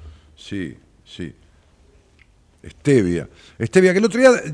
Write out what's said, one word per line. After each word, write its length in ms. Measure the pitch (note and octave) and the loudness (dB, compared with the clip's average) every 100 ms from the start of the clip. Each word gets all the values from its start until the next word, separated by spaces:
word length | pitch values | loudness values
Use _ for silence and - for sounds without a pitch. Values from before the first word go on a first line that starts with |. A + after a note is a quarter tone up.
| - - _ _ | -20 -20 _ _
Sí, 400 | - G2+ D#2+ - _ _ | -14 -10 -10 -12 _ _
sí. 300 | _ - E2 - _ _ _ _ _ _ _ _ _ _ _ _ | _ -16 -16 -16 _ _ _ _ _ _ _ _ _ _ _ _
Stevia. 640 | - - D3 C3+ F2+ E2+ - - - - | -20 -8 0 2 2 -2 -8 -16 -20 -10
Stevia, 320 | A2+ F#3 F#3 | -2 2 2
que 60 | F3+ | 2
el 60 | |
otro 160 | A3 A#3 | -2 2
día 100 | C4 A#3+ E3 | 4 2 -2